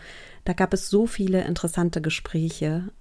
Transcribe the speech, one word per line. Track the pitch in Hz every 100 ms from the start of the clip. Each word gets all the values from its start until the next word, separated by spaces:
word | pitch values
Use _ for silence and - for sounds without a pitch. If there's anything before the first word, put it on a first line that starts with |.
| - - - -
Da | -
gab | 175 185
es | 190 -
so | 202 226
viele | - 190 185
interessante | - 170 170 180 175 170
Gespräche | 156 - - 165 165 - 156 165 185 -